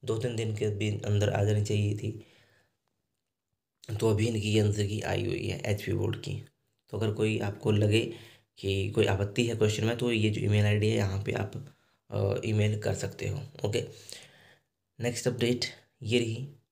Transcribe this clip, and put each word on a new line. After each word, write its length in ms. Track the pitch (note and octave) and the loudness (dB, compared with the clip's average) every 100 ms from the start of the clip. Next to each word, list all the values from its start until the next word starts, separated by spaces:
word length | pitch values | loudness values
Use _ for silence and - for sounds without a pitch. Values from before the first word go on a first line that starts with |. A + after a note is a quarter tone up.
दो 140 | - A2 | -2 -2
तीन 180 | A#2+ A2+ | -2 -2
दिन 200 | A2 G#2 | -4 -2
के 120 | G#2+ | -2
भी 220 | G2+ G#2+ | 0 -2
अंदर 400 | G#2 G#2+ G#2 G#2 | -2 0 2 2
आ 140 | G2+ | 2
जानी 200 | G#2 G#2 | 2 2
चाहिए 320 | G#2 G#2+ G#2 G#2 | 2 2 0 0
थी। 300 | G#2+ G#2+ - _ _ _ _ _ _ _ _ _ _ _ _ _ _ _ - G#2 | -4 -8 -14 _ _ _ _ _ _ _ _ _ _ _ _ _ _ _ -10 0
तो 100 | A2+ | 2
अभी 160 | G#2+ A2+ | 2 2
इनकी 260 | A2+ G#2 | 0 2
ये 80 | G#2+ | 4
आंसर 260 | G#2 G2+ G2+ | 4 2 0
की 140 | G#2 | -2
आई 260 | - G2 G2 | -2 -2 -2
हुई 220 | F#2 G2+ | -2 -4
है 140 | F#2+ - | -4 -2
एचपी 260 | G#2 - | -2 -2
बोर्ड 240 | G2 G2+ G2+ | -2 -2 -4
की। 260 | - G2 - _ _ _ _ | -6 -8 -10 _ _ _ _
तो 80 | G#2 | -4
अगर 140 | G#2+ | -2
कोई 260 | G#2 A2 A2 | 0 0 0
आपको 320 | G#2 G2+ G#2+ | -2 -4 0
लगे 440 | G#2 G#2+ A2 A#2+ - - - _ - | 2 4 4 2 -8 -16 -20 _ -8
कि 320 | G2 G2 G2 | -2 -2 0
कोई 160 | G#2 G#2+ | 2 2
आपत्ति 400 | G2 G2+ - A#2+ | 2 0 0 0
है 100 | G#2+ | 4
क्वेश्चन 280 | G#2+ G#2 | 2 2
में, 140 | A2 A#2 | 0 0
तो 140 | B2 | 0
ये 180 | A#2 G#2+ | 2 2
जो 100 | G#2+ | 2
ईमेल 240 | G#2+ G#2 | 2 4
आईडी 240 | G#2 G#2 G#2+ | 4 4 2
है 80 | A2 | 2
यहाँ 260 | G2+ G2 | 0 -2
पे 100 | G2+ | -2
आप, 440 | - G#2 - - - _ _ _ | -2 -4 -8 -14 -20 _ _ _
अ, 300 | G#2 G2+ G2 | -2 0 0
ईमेल 340 | - G#2+ G#2+ G#2+ | 0 2 2 2
कर 160 | G#2+ | -2
सकते 340 | - - - G#2 | -2 -6 -6 -6
हो। 400 | G2 - - G#2+ | -6 -8 -6 -2
ओके, 160 | A2 - - - - - - - _ _ _ _ _ | -2 -4 -12 -18 -18 -18 -20 -20 _ _ _ _ _
नेक्स्ट 280 | A#2 A#2 - | -4 -2 -2
अपडेट 360 | A2+ A#2+ B2 - - _ _ | 0 0 0 -2 -8 _ _
ये 160 | G#2 A#2+ | 0 0
रही 300 | A#2 A2+ C#3 - _ | 0 -4 -8 -14 _